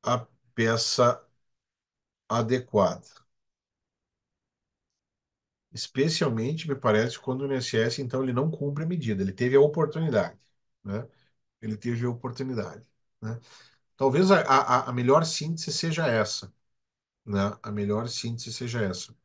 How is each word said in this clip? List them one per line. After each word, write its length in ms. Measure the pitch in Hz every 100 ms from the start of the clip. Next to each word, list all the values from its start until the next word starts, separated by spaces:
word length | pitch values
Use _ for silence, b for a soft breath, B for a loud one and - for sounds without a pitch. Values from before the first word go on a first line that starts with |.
a 240 | - 123 - _ _
peça 680 | - 113 113 - - 120 117 _ _ _ _ _ _ _ _ _ _ _
adequada. 800 | 117 113 127 127 107 92 90 - - _ _ _ _ _ _ _ _ _ _ _ _ _ _ _ _ _ _ _ _ _ _ _ _ _
Especialmente, 960 | 110 - 131 151 160 147 113 117 160 160
me 60 |
parece, 440 | 131 120 107 120 -
quando 240 | - 127
o 20 | 139
I 20 |
N 80 | 135
S 200 | 120 113
S, 240 | 113 120
então, 200 | 127 131
ele 100 | 131
não 180 | 123 156
cumpre 340 | 160 143 143
a 20 | 160
medida. 360 | 175 117 98
Ele 100 | 95
teve 220 | 92 123 139
a 40 |
oportunidade, 760 | 147 156 160 165 160 113 87 - _ _ _ _
né? 240 | 104 104 120 _ _ _ _ _
Ele 140 | 110 104
teve 300 | 120 117 123
a 40 |
oportunidade, 760 | 120 120 117 131 120 95 - _ _ _ _
né? 200 | 110 117 b b b b _ _
Talvez 340 | 135 143 190
a, 100 | 190
a, 480 | - 135 - 127 -
a 20 |
melhor 320 | 123 123 147 165
síntese 460 | - 151 165 -
seja 340 | - 165 160 156
essa, 440 | 113 104 - - _ _ _ _ _ _ _ -
né? 320 | 101 101 -
A 100 | 107
melhor 360 | 104 101 107 120
síntese 440 | - 117 117 -
seja 300 | 117 120 117
essa. 320 | 101 90 - -